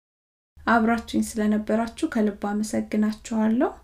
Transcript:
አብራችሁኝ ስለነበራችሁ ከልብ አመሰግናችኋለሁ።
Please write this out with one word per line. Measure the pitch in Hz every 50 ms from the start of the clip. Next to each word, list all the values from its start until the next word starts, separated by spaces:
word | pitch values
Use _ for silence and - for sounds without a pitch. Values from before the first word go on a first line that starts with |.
| _ _ _ _ _ _ _ _ _ _ _ -
አብራችሁኝ | - - 226 233 220 220 233 226 226 - - 220 220
ስለነበራችሁ | 214 - 226 208 208 214 208 214 - 214 220 233 226 - - - 311
ከልብ | - 233 214 214 196 - -
አመሰግናችኋለሁ። | 202 208 208 214 214 - 220 220 214 - 214 214 214 214 - - - 233 220 214 220 220 240 302 392 - -